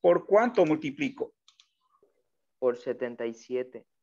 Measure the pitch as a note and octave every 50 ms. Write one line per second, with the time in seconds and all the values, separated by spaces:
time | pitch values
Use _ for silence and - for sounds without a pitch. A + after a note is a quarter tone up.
0 | - F3 F3 F3 - - G3 G#3 A#3 B3 - G3+ F3 D#3 D#3 D#3 - D3 C3 D3+
1 | D3 C3 - - - - _ _ _ _ _ _ _ _ _ _ _ _ _ _
2 | _ _ _ _ _ _ _ _ _ _ _ _ B2+ B2+ A#2+ - - C3+ A#2+ A#2+
3 | B2+ A#2+ A#2+ A#2 A#2 A#2 A2+ - - - B2 B2+ B2+ B2+ B2+ A#2 - _ _ _